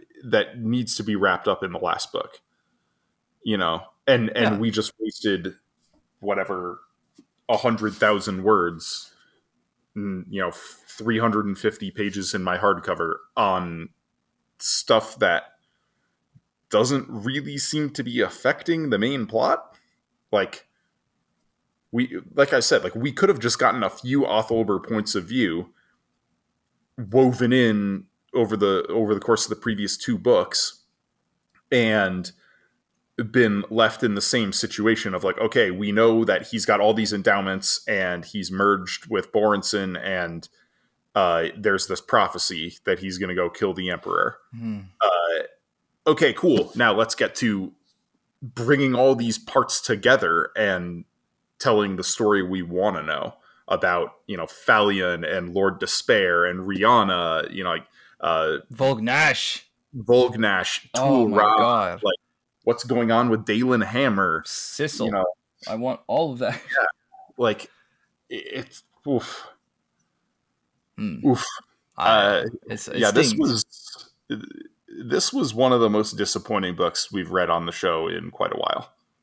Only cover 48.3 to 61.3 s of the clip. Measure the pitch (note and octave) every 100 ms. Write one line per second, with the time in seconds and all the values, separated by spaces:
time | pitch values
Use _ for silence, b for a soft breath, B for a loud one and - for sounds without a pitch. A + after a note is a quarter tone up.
48.3 | _ A#2+ - A#2 C#3 C3+ B2 C3+ B2 A#2
49.3 | G#2 - C3+ - - - G#2 A#2+ C3+ F2
50.3 | E2 - - G#2 F#2 F2 F2 - _ _
51.3 | _ _ - C3 G#2+ G2+ F#2 F2+ - G#2+
52.3 | G2+ F2+ F#2 E2+ F2+ G#2 F2+ D#2 D2 E2+
53.3 | - b b b F#2 F#2 F2 D#2+ - -
54.3 | F#2 D#2+ - - A2 G#2 G2 F2+ E2+ D#2+
55.3 | F#2 F2 F#2 G2 F2+ F#2 - - A2 F#2
56.3 | F2 F2 F2+ F#2+ F#2+ G#2+ A#2+ G2+ F2+ E2+
57.3 | D#2+ - F#2+ F2+ E2 - b b b E2+
58.3 | D#2+ D#2+ D2 - A#2 C3+ A#2 A2+ C#3 D#3
59.3 | B2 - - - _ _ C3 A2 B2 B2
60.3 | A2 G#2+ F#2+ F2 - - A#2+ C3+ C3+ A2